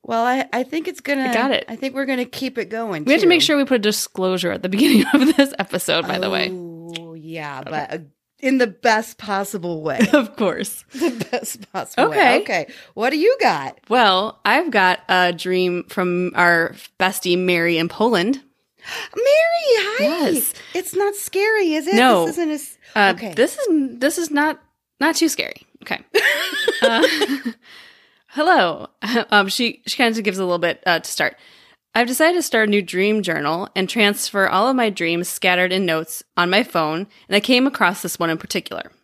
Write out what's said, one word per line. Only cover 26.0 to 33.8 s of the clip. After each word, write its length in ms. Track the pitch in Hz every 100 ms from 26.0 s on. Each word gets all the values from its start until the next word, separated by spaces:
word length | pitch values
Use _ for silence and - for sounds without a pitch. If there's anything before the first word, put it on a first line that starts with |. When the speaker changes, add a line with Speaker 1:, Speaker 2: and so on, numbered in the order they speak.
| -
Speaker 1:
<laughs> 680 | 427 - 587 381 - - 427
Speaker 2:
Uh, 220 | - 226 508 311 269 269 233 - -
<laughs> 640 | - - _ _ _ _
hello. 580 | - 320 320 175 151 - _
<laughs> 240 | 202 233 -
Um, 180 | 208 190
she, 340 | - 233 - -
she 100 | -
kinda 260 | 240 226
gives 160 | 202 190
a 60 |
little 140 | 185 175
bit, 200 | 170 - 185
uh, 140 | 165
to 100 | -
start. 260 | - 160 - - - _ _ _
"I've 120 | 226 240
decided 280 | 254 320
to 80 | 359
start 260 | - 226 214
a 20 |
new 120 | 208
dream 400 | 175 180 202 214
journal 460 | 185 156 147 165 202
and 140 | 202